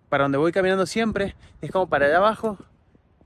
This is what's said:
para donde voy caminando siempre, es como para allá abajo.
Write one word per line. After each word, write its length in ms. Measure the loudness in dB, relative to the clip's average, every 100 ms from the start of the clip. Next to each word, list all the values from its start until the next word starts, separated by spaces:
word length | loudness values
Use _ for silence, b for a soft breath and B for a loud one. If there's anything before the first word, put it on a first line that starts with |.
| _
para 140 | 0
donde 120 | 0 0
voy 160 | 0
caminando 320 | 0 0 0
siempre, 500 | -2 -2 -2 -2 -6 b b -16
es 80 | -6
como 180 | -4 0
para 160 | 2
allá 140 | 4 4
abajo. 400 | 2 0 -4 -8 -14 _ _ _ _ _